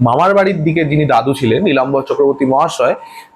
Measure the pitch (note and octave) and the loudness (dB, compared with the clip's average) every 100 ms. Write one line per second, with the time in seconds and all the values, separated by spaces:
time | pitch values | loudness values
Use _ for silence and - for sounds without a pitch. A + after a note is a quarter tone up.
0 | A#2+ C3 F#3 G3+ G3 E3 D#3 E3 D3 D3+ | 0 2 2 2 0 0 -2 -2 0 0
1 | D3 A#2 B2+ C3+ A#2+ B2+ G3 C3+ C3 C#3 | 2 2 0 -2 0 0 2 0 0 -2
2 | C3 C3+ C#3 C#3 C3 C3+ E3 - B2 - | -2 0 0 0 0 0 0 0 -2 -2
3 | - - - | -8 -20 -20